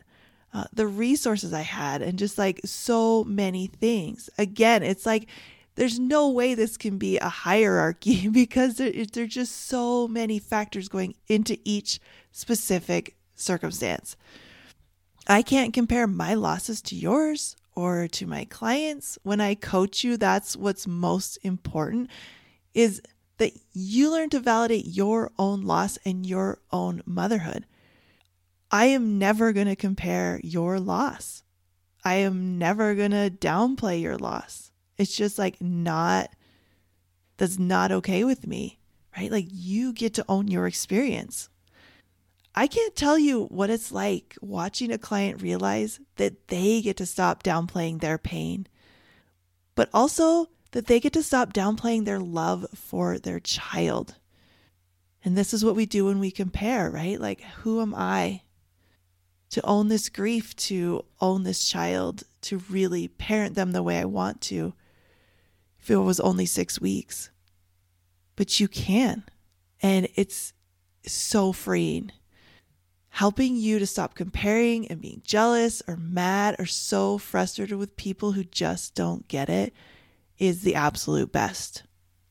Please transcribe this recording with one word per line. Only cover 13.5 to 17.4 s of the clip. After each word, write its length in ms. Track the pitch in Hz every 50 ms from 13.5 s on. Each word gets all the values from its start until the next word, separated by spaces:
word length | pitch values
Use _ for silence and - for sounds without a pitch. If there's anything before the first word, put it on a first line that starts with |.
| 180 170 - 160 175 - - 98 82 - - - - - _ - - - - - - - - - - _ _ _ _ _ _ _ _ _ - -
I 160 | 202 208 247
can't 300 | - 269 269 254 226 226
compare 340 | 254 240 226 233 247 240 214
my 260 | 196 175 165 165 208
losses 480 | 220 208 160 160 190 - - 220 208 -
to 120 | - 196
yours 600 | 175 - 165 226 294 311 311 302 294